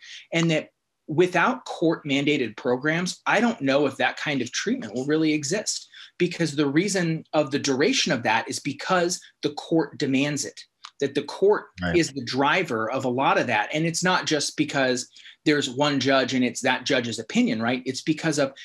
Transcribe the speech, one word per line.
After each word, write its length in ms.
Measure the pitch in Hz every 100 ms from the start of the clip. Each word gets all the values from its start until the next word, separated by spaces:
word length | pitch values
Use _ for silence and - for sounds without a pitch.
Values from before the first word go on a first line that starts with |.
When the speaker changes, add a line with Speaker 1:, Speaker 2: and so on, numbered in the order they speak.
| - - -
Speaker 1:
And 160 | 165 165
that 220 | 156 - _ _ _ -
without 600 | 156 180 175 196 254 -
court 400 | - 165 160 147
mandated 520 | 139 143 147 117 -
programs, 640 | 123 127 151 165 180 - -
I 120 | 175
don't 220 | 233 233
know 240 | 135 135 143
if 120 | -
that 200 | 123 -
kind 240 | 151 139
of 100 | 120
treatment 440 | - 202 262 110 113
will 100 | 143
really 280 | 156 160
exist, 540 | 151 135 208 208 - - - - -
because 380 | 175 - 160 139
the 120 | 143
reason 560 | 147 202 190 165 160 -
of 180 | 156 143
the 80 | 139
duration 520 | 143 131 180 262 185
of 120 | 131
that 260 | 110 113 -
is 100 | -
because 600 | 147 - - 185 175 180 - _
the 80 | -
court 480 | - - 165 - -
demands 440 | 135 135 147 143
it, 160 | 104 - - _ - -
that 120 | 139
the 80 | 139
court 460 | - - 196 208 - -
Speaker 2:
Right. 120 | 175 170
Speaker 1:
is 180 | 147
the 120 | 135 127
driver 640 | 127 143 175 165 113 110
of 160 | 131 127
a 40 |
lot 280 | 123 151 196
of 80 | 123
that. 240 | 107 -
And 140 | 156 165
it's 180 | 165
not 220 | 180 - 156
just 320 | 151 147 -
because 500 | 147 143 131 123 - - - - 156
there's 240 | 147 131
one 320 | 123 147 139
judge 320 | 131 135 123
and 100 | 131
it's 160 | 123 117
that 220 | 127 127
judge's 340 | - 131 120 110
opinion, 440 | - 220 240 113
right? 200 | 117 127 127
It's 160 | 127
because 360 | - 151 165 147
of 160 | 135 -